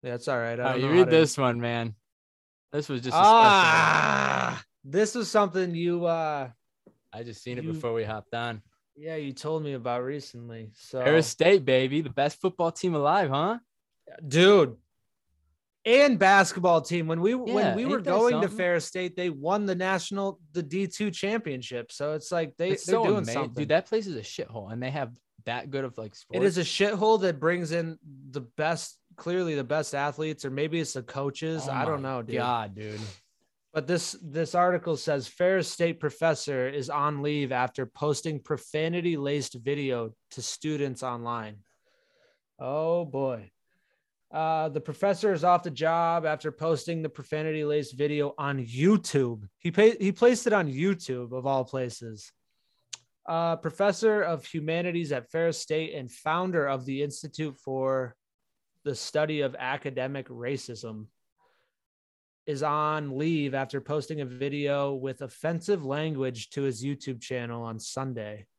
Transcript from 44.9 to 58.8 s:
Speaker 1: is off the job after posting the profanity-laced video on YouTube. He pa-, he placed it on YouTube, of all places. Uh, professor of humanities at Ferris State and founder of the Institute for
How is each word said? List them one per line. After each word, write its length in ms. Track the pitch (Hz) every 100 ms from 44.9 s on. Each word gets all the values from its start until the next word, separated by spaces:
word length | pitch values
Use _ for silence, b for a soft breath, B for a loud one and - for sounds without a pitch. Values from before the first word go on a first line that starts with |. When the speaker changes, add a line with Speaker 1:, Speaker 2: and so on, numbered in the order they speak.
| 147 202 175 214
Speaker 1:
is 100 | 175
off 200 | 175 175
the 60 | 175
job 540 | 127 156 165 165 170 160
after 260 | 151 156
posting 500 | 147 160 156 - 170
the 80 | 156
profanity-laced 880 | 151 131 151 156 156 147 147 127 127
video 360 | 147 147 143 -
on 260 | 143 139 117
YouTube. 760 | 123 170 214 - 139 123 113 101 _
He 140 | 175
pa-, 260 | 170 214 233
he 120 | 196
placed 360 | 196 240 240 240
it 60 |
on 180 | 208 160
YouTube, 640 | 131 180 180 - 127 120
of 120 | 127 131
all 200 | 135 131
places. 680 | 135 127 113 117 107 - _ _ _ _ _ _ - _ _ -
Uh, 280 | 165 170 165
professor 640 | 165 143 202 196 220 214
of 220 | 170 160 -
humanities 640 | 165 151 165 175 170 160
at 180 | 135 117
Ferris 280 | 165 170 160
State 320 | - 156 160 147
and 140 | 123
founder 540 | - 156 165 185 170 143
of 200 | 135 127
the 180 | 135
Institute 540 | 147 139 156 - 156 139
for 580 | - 131 131 135 127 - _ _ _ _ _ _